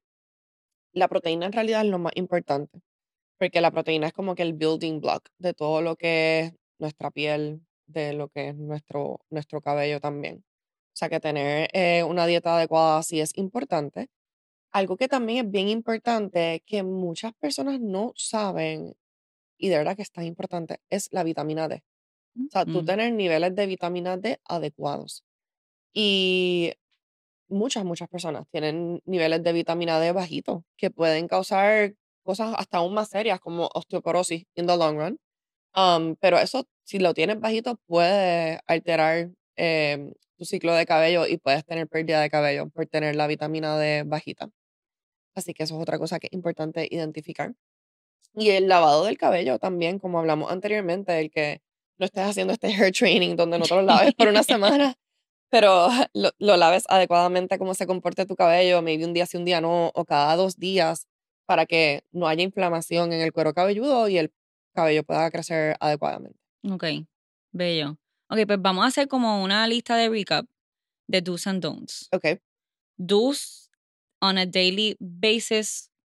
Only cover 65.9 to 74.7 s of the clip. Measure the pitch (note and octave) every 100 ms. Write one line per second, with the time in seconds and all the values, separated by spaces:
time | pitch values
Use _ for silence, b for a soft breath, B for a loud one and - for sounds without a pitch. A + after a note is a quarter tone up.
65.9 | D3+ D3+ - - - _ _ G3+ F#3+ E3+
66.9 | D3+ D#3+ _ _ _ _ F3+ F3 E3 C#3+
67.9 | D3+ _ _ - A3 G#3 G#3 F#3+ F#3 A3+
68.9 | C4+ C#4+ C4 A#3 G#3 F#3+ G3+ A3+ A#3 -
69.9 | A#3 A3+ A3 F#3+ D#3 - _ _ _ _
70.9 | _ - F#3 F3 F3 - F#3+ E3+ - -
71.9 | - - F#3 D#3+ C#3+ _ _ _ _ _
72.9 | - F3 G3+ B3 C#4+ - - _ _ _
73.9 | _ _ _ F#3+ F#3+ F#3 F#3 F#3